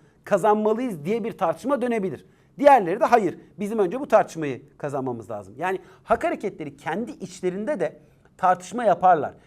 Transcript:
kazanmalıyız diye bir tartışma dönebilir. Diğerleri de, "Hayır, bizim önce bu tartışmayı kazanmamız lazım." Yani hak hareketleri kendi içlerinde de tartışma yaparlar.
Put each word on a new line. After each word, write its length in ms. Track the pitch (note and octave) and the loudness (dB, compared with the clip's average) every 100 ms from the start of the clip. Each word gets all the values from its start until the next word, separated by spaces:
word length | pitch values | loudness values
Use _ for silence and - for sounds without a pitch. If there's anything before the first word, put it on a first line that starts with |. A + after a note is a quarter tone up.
| _ _ | _ _
kazanmalıyız 800 | - G3 G#3 G#3+ G#3+ A3 B3+ D#3+ | -2 0 2 2 2 -2 -4 -6
diye 200 | D3 A3+ | -4 -4
bir 140 | G#3 - | -4 -4
tartışma 440 | F3 D#3+ B3+ C#4+ | -4 -2 -4 -2
dönebilir. 440 | B3 A3+ F#3 B2 - _ _ - | -2 -2 -4 -8 -14 _ _ 2
Diğerleri 420 | C#4+ C4 E3 G3 | 6 6 6 0
de, 40 | |
"Hayır, 340 | G#3 A#3+ F3 - - - | 2 4 2 -4 -14 -10
bizim 200 | G3+ A3 | -4 0
önce 220 | F3+ B3 | 0 -2
bu 80 | - | 2
tartışmayı 540 | G#3+ E3+ E3 D3 A#2 - - | 2 2 -2 -6 -6 -12 -12
kazanmamız 520 | D3 C#3 C3 A#2 G#2 | -8 -6 -6 -8 -10
lazım." 240 | G#2 F#2 A#2+ | -12 -12 -8
Yani 200 | F3+ F#3 - - | -6 -6 -10 -14
hak 200 | - A3+ | -2 0
hareketleri 520 | E4+ E4 G3+ - D3 C#3+ | 0 -4 -6 -8 -12 -10
kendi 340 | D#3+ F3+ A#3 | -6 -6 -6
içlerinde 680 | - F#3+ - F3+ F#3+ A3+ C4 | -10 -16 -6 -6 -4 -4 -4
de 200 | D#3 - _ _ _ - | -4 -6 _ _ _ -2
tartışma 480 | F#3 F3+ - A#3 | 0 0 -2 -2
yaparlar. 480 | A3+ E3+ F#3 E3 A2+ - | 0 4 4 4 2 -8